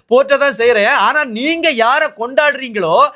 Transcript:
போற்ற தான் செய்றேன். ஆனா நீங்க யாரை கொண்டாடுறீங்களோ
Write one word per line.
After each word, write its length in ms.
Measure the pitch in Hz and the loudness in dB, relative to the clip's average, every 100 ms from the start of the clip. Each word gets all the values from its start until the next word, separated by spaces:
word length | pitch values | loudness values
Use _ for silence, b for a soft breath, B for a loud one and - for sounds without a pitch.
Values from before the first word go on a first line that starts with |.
| - | -2
போற்ற 300 | 247 277 277 | 0 2 0
தான் 200 | 277 208 | 0 0
செய்றேன். 380 | 233 226 208 | 0 2 2
ஆனா 300 | 262 208 294 | 2 0 0
நீங்க 460 | 285 214 277 330 330 | -4 -4 -4 -2 -2
யாரை 380 | 247 226 285 311 | 0 0 0 -2
கொண்டாடுறீங்களோ 1000 | - 233 269 294 269 262 208 170 185 294 | -4 -4 0 0 -2 -6 -6 0 2 2